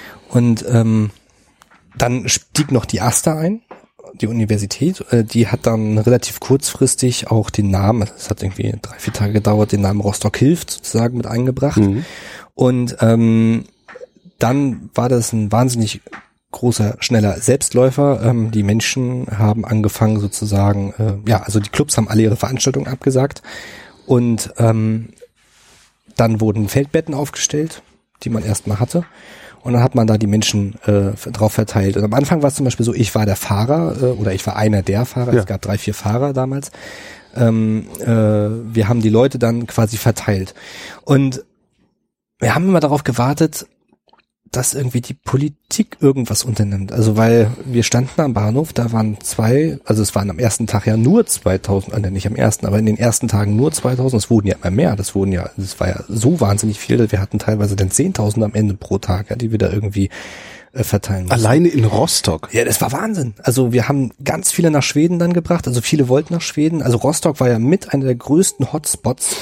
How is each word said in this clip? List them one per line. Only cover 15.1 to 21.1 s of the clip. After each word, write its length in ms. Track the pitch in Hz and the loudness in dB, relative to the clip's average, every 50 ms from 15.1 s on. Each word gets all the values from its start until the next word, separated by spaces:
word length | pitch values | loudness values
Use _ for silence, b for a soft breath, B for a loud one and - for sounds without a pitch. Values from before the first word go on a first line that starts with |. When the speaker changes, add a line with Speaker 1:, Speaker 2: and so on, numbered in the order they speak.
Speaker 1:
das 220 | 127 120 113 - 117 | 2 2 0 0 -2
ein 180 | 110 107 101 | -2 0 0
wahnsinnig 480 | 110 117 127 127 123 117 110 101 - - - - - - - _ _ _ _ _ | 2 2 2 2 2 0 -2 -2 -4 -8 -14 -18 -20 -20 -20 _ _ _ _ _
großer, 460 | - - 123 120 113 - 104 101 - - | -6 -2 0 0 2 2 0 -2 -2 -4
schneller 380 | - - 123 110 107 101 - - | -2 0 2 2 2 2 0 0
Selbstläufer. 800 | - - 127 139 - - - 127 127 131 127 143 143 143 135 - 113 | 0 0 0 2 0 0 2 4 4 4 2 2 2 2 2 2 2
Ähm, 260 | 120 120 117 110 110 | 2 2 2 0 0
die 120 | 110 107 | 0 0
Menschen 640 | 101 101 107 113 - - - 135 127 123 127 123 131 - 107 101 | 2 2 2 0 0 -2 -2 -2 -2 -2 -4 -6 -6 -4 -2 0
haben 260 | 110 107 107 113 104 | 2 2 2 0 -2
angefangen 520 | - 113 110 107 101 - - 113 107 110 104 | 0 0 0 0 0 0 0 2 2 2 0
sozusagen, 760 | 104 101 - - 110 104 101 98 98 101 101 101 98 98 - - | -2 -4 -4 -6 -4 -2 0 2 2 2 2 0 -2 -6 -4 -2
äh, 300 | 110 110 | -2 -2